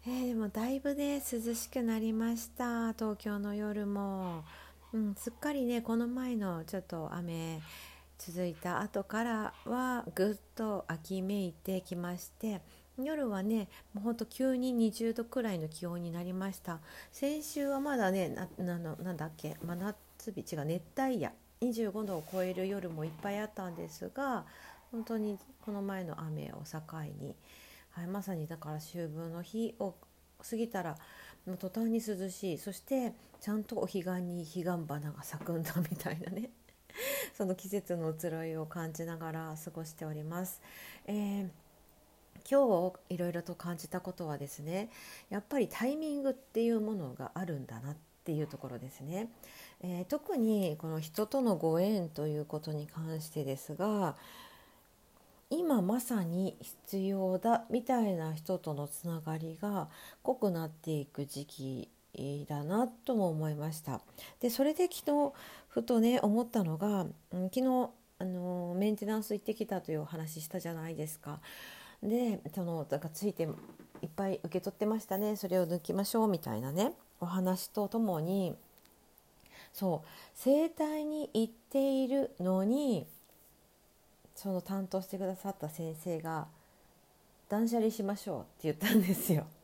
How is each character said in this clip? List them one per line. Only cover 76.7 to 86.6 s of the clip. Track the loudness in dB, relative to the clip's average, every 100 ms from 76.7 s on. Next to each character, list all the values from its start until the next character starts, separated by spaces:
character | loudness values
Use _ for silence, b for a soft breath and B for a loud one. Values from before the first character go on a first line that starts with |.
ね、 | 2 2 0 -18 -6
お | 0
話 | 2 2 2 0
と | -2 0
と | 2
も | 2 2
に、 | 2 2 2 -2 -12 -20 -20 -20 _ -20 _ _ B B B
そ | -2 0 0
う、 | -2 B B
整 | 0 6 8 6
体 | 2 0 0 -2
に | -2 0
行 | 2 0
っ | -2 _
て | 2 4 4
い | 4
る | 2 0 0
の | 2 4
に、 | 4 4 4 2 -2 -14 -20 -20 -20 -20 _ _ _ _ _ _ -20 -8
そ | -2
の | -2
担 | 0 -2 0
当 | -2
し | -2
て | -4
く | -2
だ |
さ | -2 -6
っ | -4
た | -6
先 | -4 -6 -4
生 | -4 -2
が、 | -2 -4 -4 B